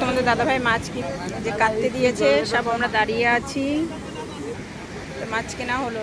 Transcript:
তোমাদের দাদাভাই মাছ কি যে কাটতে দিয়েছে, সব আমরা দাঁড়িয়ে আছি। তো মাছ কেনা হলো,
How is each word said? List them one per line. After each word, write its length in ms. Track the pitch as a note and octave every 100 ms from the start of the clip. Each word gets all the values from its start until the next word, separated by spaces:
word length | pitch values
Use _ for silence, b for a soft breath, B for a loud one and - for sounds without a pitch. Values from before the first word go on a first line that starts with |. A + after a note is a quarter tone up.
তোমাদের 220 | B3+ B3+ B3
দাদাভাই 300 | A3+ B3 C4 B3
মাছ 140 | A3+ -
কি 60 | - - C3+ F3+ - A3
যে 60 | G#3+
কাটতে 260 | A3 A3 B3 A#3+
দিয়েছে, 320 | B3 A3 C#4 C#4 A3
সব 120 | A#3+ A#3
আমরা 160 | A#3 A#3+ A3
দাঁড়িয়ে 300 | G#3+ A3+ A#3+ A#3+
আছি। 280 | A3+ C#4+ C#4 D4 E4 - - - - - G#4 A#4 - - - - - -
তো 60 | B3+
মাছ 140 | A3+ A3+ -
কেনা 180 | B3 B3
হলো, 160 | C4 A3+